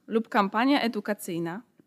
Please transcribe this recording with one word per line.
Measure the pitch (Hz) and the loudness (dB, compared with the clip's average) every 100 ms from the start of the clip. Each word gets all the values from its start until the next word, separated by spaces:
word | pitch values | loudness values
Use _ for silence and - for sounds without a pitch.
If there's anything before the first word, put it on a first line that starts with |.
| - | -2
lub | 226 226 | -2 2
kampania | 233 196 214 269 285 | 2 2 2 4 4
edukacyjna, | 226 214 220 202 - 165 165 196 - _ | 2 -4 -6 -6 -6 -6 -4 -8 -14 _